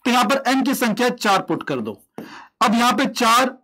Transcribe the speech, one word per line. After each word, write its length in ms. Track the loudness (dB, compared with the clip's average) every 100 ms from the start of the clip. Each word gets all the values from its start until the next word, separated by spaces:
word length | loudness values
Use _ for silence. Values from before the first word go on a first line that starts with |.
| 0
तो 60 |
यहां 120 | 2 2
पर 180 | 0 0
n 180 | 0 0
की 80 | 0
संख्या 340 | -2 0 -2
चार 320 | 0 0 0
put 260 | 0 -6 -6
कर 120 | -8
दो। 200 | -8 -12 _ -18 -18 -18 -14 -2
अब 140 | 0 2
यहां 180 | 2
पे 120 | 2 -2
चार 420 | 0 2 4 2 -4